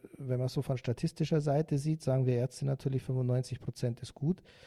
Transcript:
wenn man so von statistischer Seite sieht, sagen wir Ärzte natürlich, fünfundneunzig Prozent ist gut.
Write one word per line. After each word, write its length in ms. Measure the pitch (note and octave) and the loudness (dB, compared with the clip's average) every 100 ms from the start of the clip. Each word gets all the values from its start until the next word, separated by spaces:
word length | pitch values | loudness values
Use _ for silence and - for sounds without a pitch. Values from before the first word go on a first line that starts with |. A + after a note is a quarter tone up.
| - - | -10 -10
wenn 220 | C3+ B2 | -2 0
man 100 | B2+ | 0
so 140 | - | 0
von 140 | - B2+ | -2 -2
statistischer 640 | - A#2 E3 - D#3 D#3+ | -2 0 0 0 0 2
Seite 380 | D3 C#3+ D#3 D3 | 4 2 2 0
sieht, 240 | D3 D#3 | 0 0
sagen 240 | - C3 B2+ | 2 2 4
wir 100 | A#2+ | 2
Ärzte 300 | B2 - C#3 | 0 -2 -2
natürlich, 380 | C3+ C#3 C3 | -2 -2 -2
fünfundneunzig 580 | - B2+ B2 B2 B2+ B2 | -2 -2 0 0 -2 -6
Prozent 400 | - - B2 A#2 | -8 -4 -4 -4
ist 140 | - - | -8 -4
gut. 260 | C#3+ F#3 - - | -2 -2 -6 -20